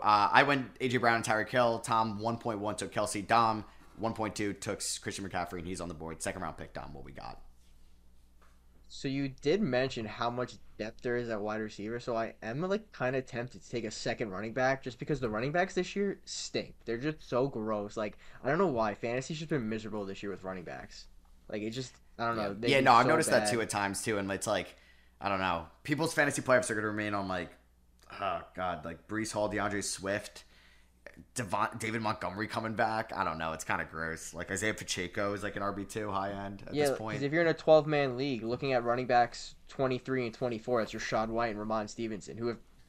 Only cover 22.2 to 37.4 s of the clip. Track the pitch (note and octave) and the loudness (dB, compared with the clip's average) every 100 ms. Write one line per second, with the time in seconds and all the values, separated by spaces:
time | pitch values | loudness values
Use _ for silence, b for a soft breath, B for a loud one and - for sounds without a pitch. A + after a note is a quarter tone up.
22.2 | A#2 A2+ G#2 G2+ A#2+ C#3 C3 A#2 B2+ D#3+ | -2 0 -2 0 4 6 10 10 10 6
23.2 | D3+ B2 G#2+ A#2+ G#2+ G#2+ G2+ G2 - G#2 | 6 4 4 2 2 0 0 0 0 0
24.2 | G2 F#2+ - G2 F2+ - b b b b | 0 0 2 0 0 -10 b b b b
25.2 | G2+ G2 F#2+ E2+ E2 - - C#3+ D#3+ - | -2 2 2 0 -4 -10 -4 0 0 2
26.2 | C#3+ C3+ B2+ B2 - G#2+ G#2+ G#2 G#2 G#2 | 2 2 4 4 4 0 -2 -2 -2 -2
27.2 | F#2+ F#2 F2 - _ _ _ _ - - | -2 -2 -4 -10 _ _ _ _ -16 -6
28.2 | G2 E2+ E2 - F#2 E2+ E2 E2 - G#2 | -2 -4 -6 -4 -4 -4 -6 -12 -6 -4
29.2 | A2 G#2 G#2 G2+ G2+ G2+ G2 - F#2+ G2+ | -4 -2 0 0 -2 -2 -4 -4 -2 -2
30.2 | - - - b b b b b - - | -4 -16 -20 b b b b b -20 -20
31.2 | - - G#2 G2+ A2 A#2 A2 A2+ A2 G#2+ | -12 -8 -2 0 0 -2 -4 -2 0 -2
32.2 | F2+ F#2+ A2 A#2 A2 G#2+ A2 A2 A2+ - | -4 -4 -4 -2 -2 2 2 0 -2 -2
33.2 | F#2 D#2+ D#2+ D#2+ - F#2+ D#2+ D#2+ E2 D#2+ | -2 0 -2 -2 -2 -2 -2 -4 -4 -4
34.2 | - - F2+ F#2+ A2 - F#2+ - F2+ A2 | -8 -8 -6 -2 -2 -2 -4 -4 -4 -2
35.2 | G2+ G2+ G2+ G2+ G2+ G2+ G2 A2 G#2+ G2 | -2 -2 -4 -4 -4 -4 -6 -6 -4 -2
36.2 | G2 G2 G2 G2+ - C#3+ D3 B2+ A2 G#2+ | -2 -4 -8 -10 -6 0 2 0 -4 -4
37.2 | C#3 E3 | 0 2